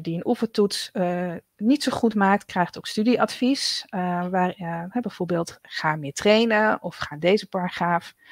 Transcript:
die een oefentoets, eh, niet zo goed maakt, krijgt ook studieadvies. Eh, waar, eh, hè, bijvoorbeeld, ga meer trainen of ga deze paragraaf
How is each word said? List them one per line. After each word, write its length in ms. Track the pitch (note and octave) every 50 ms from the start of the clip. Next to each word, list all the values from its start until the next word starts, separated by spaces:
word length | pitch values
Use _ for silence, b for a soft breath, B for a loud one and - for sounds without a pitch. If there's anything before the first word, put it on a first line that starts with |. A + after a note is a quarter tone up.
| D#3
die 120 | E3 E3
een 120 | F3 -
oefentoets, 640 | - A#3+ - - A3 - - G#3 G3+ - - - - -
eh, 420 | G#3+ F3+ F3 F3+ F3 F3+ F3+ E3 - - _ _
niet 260 | _ G#3 A3 C#4 D4 -
zo 100 | C4+ A#3+
goed 220 | - - A3+ A3
maakt, 300 | G#3+ G3 F#3+ G3 G3+ -
krijgt 320 | - - F#3+ F3 E3 -
ook 100 | - -
studieadvies. 1000 | - - - G#3+ A#3+ B3 - - - - - B3+ B3 C#4 C4+ - - - - - -
Eh, 400 | - F#3+ F3+ F3+ F3+ F3 F3+ F3+
waar, 220 | F#3 F#3+ F3+ F3+
eh, 340 | - - F3+ E3 E3+ E3+ E3+ F#3
hè, 120 | - B3
bijvoorbeeld, 580 | A#3+ G3+ - - F#3 E3+ F3+ E3+ E3+ - - - -
ga 340 | - - - - D#3 D#3
meer 160 | D#3+ D3 C#3 -
trainen 680 | - - G#3 G#3+ A3 A#3 A#3 A3 G#3+ G#3+ G#3+ G#3+ - -
of 140 | - -
ga 200 | - - - D3+
deze 320 | D3 D#3 F3 G3 A3 - -
paragraaf 680 | - F#3+ F3+ F3+ - - F3+ F3 F3 E3+ - - - B B B